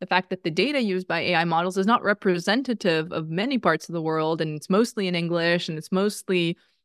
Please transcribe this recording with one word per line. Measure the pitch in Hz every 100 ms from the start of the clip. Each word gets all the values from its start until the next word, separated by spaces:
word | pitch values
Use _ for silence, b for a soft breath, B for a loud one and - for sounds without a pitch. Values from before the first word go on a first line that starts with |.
the | 180
fact | 185 -
that | 185
the | 170
data | 160 240 285
used | 214 185 185
by | 170
A | 151
I | 165
models | 170 165 180 190
is | 196
not | 240
representative | 202 208 202 175 175 233 262 220 190 160 160
of | 165 160
many | 165 240 254
parts | 180 156 -
of |
the | 170
world, | 160 160 156 160
and | 160 151
it's | -
mostly | 190 233 - 190
in |
English, | 175 170 170 170 175 175
and | 156
it's | -
mostly, | 185 208 202 - 185 165 175 _ _